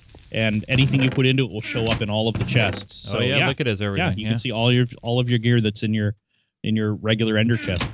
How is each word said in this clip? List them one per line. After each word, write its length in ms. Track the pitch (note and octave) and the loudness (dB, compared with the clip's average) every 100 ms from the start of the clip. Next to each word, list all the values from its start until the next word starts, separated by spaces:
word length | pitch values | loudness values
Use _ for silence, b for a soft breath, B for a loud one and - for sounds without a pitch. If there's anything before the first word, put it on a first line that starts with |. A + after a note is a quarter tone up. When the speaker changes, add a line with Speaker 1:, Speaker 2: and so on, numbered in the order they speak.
| - - - | -20 -20 -8
Speaker 1:
and 320 | A2 A2 G#2+ - | -2 0 0 0
anything 340 | C3 C3+ C3+ | 0 2 2
you 80 | C3 | 2
put 160 | C3+ C3 | 2 2
into 200 | C3 B2 | 2 -2
it 60 | |
will 100 | G2+ | -4
show 280 | - B2 A2+ | -6 -2 -2
up 120 | A2 | -2
in 80 | G#2+ | -2
all 180 | G#2 A2+ | 0 0
of 80 | G#2+ | -2
the 80 | |
chests. 520 | G2+ B2 G#2 - - - | 0 0 0 -2 -6 -8
So, 240 | - A2 | -6 -2
Speaker 2:
Oh, 20 | |
yeah, 160 | A#2+ C#3+ | 0 0
Speaker 1:
yeah. 100 | D#3+ | 0
Speaker 2:
look 140 | C#3 | 0
at 60 | C3+ | -2
his 120 | G2+ | -2
Speaker 1:
Yeah, 80 | G#2 | -2
Speaker 2:
everything, 300 | G2 F3 G2 | -2 -2 -2
Speaker 1:
you 60 | G#2+ | -2
Speaker 2:
yeah. 60 | |
Speaker 1:
can 60 | A2+ | -2
see 140 | B2 | -2
all 220 | A2 A#2 | 0 2
your, 140 | B2 A#2+ - | 4 2 -4
all 180 | A#2+ A#2+ | -4 -2
of 80 | A#2+ | 0
your 100 | A#2+ | 0
gear 220 | A#2 A#2+ | 2 2
that's 220 | G#2+ G#2 | 2 -2
in 100 | A2 | -2
your, 220 | A2 G#2 G2+ _ _ _ _ - | 0 -2 -4 _ _ _ _ -4
in 100 | A2 | -2
your 200 | G#2+ G#2 | 0 -2
regular 420 | G#2+ A2 A2+ G#2+ | 2 4 4 4
ender 180 | A2 A2+ | 2 2
chest 340 | - F2+ - | 0 -4 -4